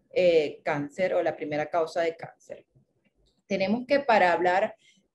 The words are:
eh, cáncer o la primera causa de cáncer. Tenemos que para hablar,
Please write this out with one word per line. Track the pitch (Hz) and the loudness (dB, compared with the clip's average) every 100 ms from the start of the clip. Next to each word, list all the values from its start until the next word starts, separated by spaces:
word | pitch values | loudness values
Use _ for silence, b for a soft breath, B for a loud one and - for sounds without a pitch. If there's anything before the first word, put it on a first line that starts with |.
| _ | _
eh, | 175 175 165 147 - | 2 4 4 2 -4
cáncer | 170 147 143 - 180 180 | -4 -4 -4 -4 -2 0
o | |
la | 165 - | -2 -4
primera | 147 151 151 | -6 -6 -4
causa | 175 160 175 | -2 -2 -2
de | 165 165 | -4 -6
cáncer. | - - - - _ _ _ _ _ _ _ _ _ | -14 -18 -20 -20 _ _ _ _ _ _ _ _ _
Tenemos | 190 190 240 247 | -4 -2 -2 0
que | 285 | 0
para | 277 208 180 | 2 4 4
hablar, | 165 180 185 214 b b b _ | 2 2 0 -2 b b b _